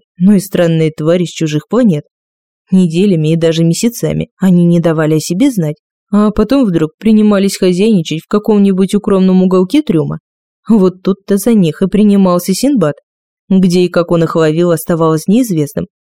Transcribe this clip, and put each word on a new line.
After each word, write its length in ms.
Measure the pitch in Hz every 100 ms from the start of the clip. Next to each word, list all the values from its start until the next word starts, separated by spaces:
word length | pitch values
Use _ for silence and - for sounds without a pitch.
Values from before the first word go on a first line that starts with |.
| _ -
но 180 | 185
и 40 | 202
странные 540 | - 185 170 165 156 156
твари 280 | 151 180
с 60 | 165
чужих 380 | - 160 151 -
планет. 360 | 214 233 147 - _ _ _ _ _ -
Неделями 640 | 185 180 165 202 165 156
и 40 | 165
даже 280 | 165 160
месяцами 640 | 165 170 233 - 156 156 160 -
они 240 | 190 175
не 160 | 170 170
давали 360 | 165 160 156 156
о 40 |
себе 300 | - 180 285
знать, 260 | 220 151 151 _ _ -
а 200 | 202 208
потом 340 | 214 214 277
вдруг 280 | 226 165 160 -
принимались 600 | 220 214 214 196 196 -
хозяйничать 640 | 185 175 220 202 160 156
в 80 | -
каком-нибудь 640 | 208 208 208 196 185 190
укромном 480 | 208 214 196 185 185
уголке 400 | 185 185 185 302
трюма. 380 | 302 165 147 156 _ _ _ _ -
Вот 320 | 220 185 180
тут-то 340 | 196 196 - 196
за 160 | 240
них 300 | 220 165 -
и 60 | 190
принимался 640 | 202 208 202 190 175 185
Синдбад. 400 | 190 269 269 151 - _ _ _ _ -
Где 320 | 190 185 180
и 80 | 180
как 240 | 175 170
он 100 | 170
их 140 | 160 170
ловил, 340 | 156 156 175
оставалось 560 | 160 - 165 160 160 -
неизвестным, 600 | 226 240 165 147 - 180 _